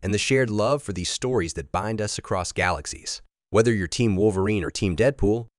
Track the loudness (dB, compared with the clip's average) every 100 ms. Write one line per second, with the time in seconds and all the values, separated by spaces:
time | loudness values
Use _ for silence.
0 | -2 -2 2 2 2 0 0 0 -4 -6
1 | -4 -4 -2 -2 -2 -6 -6 -4 -2 -4
2 | -4 -6 -4 -4 -4 -2 -2 -2 -6 -12
3 | -10 -12 -14 _ 0 4 4 2 0 0
4 | 2 4 2 2 0 0 -2 -2 -2 2
5 | 2 4 2 0 -4